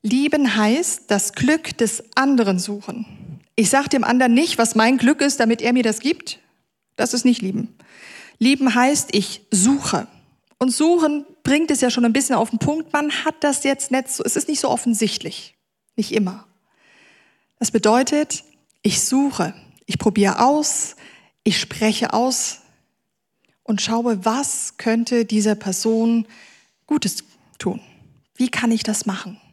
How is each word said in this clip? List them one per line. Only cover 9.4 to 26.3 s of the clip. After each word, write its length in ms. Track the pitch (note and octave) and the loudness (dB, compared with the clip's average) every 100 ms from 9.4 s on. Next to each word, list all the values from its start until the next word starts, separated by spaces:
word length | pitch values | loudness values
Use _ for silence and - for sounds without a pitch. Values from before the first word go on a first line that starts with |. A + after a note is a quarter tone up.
| _ | _
suche. 560 | G3 G#3 C#4 - F3+ - _ _ _ _ _ | 2 2 2 -2 -4 -6 _ _ _ _ _
Und 120 | B3+ | -4
suchen 540 | - D#4 F4 D#4 D4 C#4+ _ | 2 2 4 2 0 -8 _
bringt 260 | - D4 E4 | 0 0 2
es 100 | C#4+ | 0
ja 100 | B3 | 0
schon 140 | A#3+ | 2
ein 80 | A#3+ | 2
bisschen 220 | A#3+ C#4 | 2 0
auf 160 | A#3 A#3 | 0 0
den 80 | A3 | -2
Punkt, 340 | - D#4 D#4 | -2 -2 -2
man 180 | D4 D4 - | -2 -2 -2
hat 120 | D#4 - | -4 -2
das 220 | D4 C#4 | -2 0
jetzt 300 | C#4 C#4 - | -2 -2 -2
nicht 160 | C4 B3+ | -4 -4
so, 140 | - | -6
es 100 | A#3 | -4
ist 140 | D4 D4+ | -4 -4
nicht 120 | D4 | -4
so 80 | C4+ | -2
offensichtlich. 840 | B3 A#3+ G#3+ G#3+ - F#3+ - - _ _ _ _ | 0 0 0 -2 -4 -10 -12 -18 _ _ _ _
Nicht 180 | - G#3 | -6 -2
immer. 340 | A3 F#3 F#3+ - _ _ _ _ _ _ _ _ _ _ _ | -2 -2 -6 -20 _ _ _ _ _ _ _ _ _ _ _
Das 100 | A3+ | -2
bedeutet, 720 | A3 G#3 A#3 C4 D4 D4+ - _ _ _ _ | 2 4 2 2 0 -2 -8 _ _ _ _
ich 180 | G#3+ - | -2 -2
suche, 540 | - C4 C#4 B3 F3 - - _ - | 0 0 0 -2 -6 -6 -20 _ -8
ich 120 | - | -2
probiere 460 | A3 G3+ G3+ - | 0 2 2 4
aus, 520 | B3 D4 D4 - - - - - _ _ | 2 2 0 -4 -6 -12 -20 -20 _ _
ich 160 | A3 E3+ | -2 -2
spreche 520 | - - A3 G#3+ - | -4 -2 -2 0 -2
aus 480 | A3 B3+ C4 - - _ _ _ _ _ _ _ _ _ _ | 0 0 -2 -6 -8 _ _ _ _ _ _ _ _ _ _
und 180 | - G#3 | -4 -4
schaue, 440 | - A3+ A#3+ G#3 | 0 -2 0 0
was 520 | G3+ B3 C#4 - - - | 0 -2 -4 -6 -8 -4
könnte 480 | A3+ A3+ A#3 A#3+ | -2 0 0 0
dieser 300 | A3+ G#3+ G#3 | 0 0 2
Person 720 | G#3+ G3+ F#3 A3+ A3+ A3+ A#3 A3 | 0 -4 -2 0 2 2 0 -2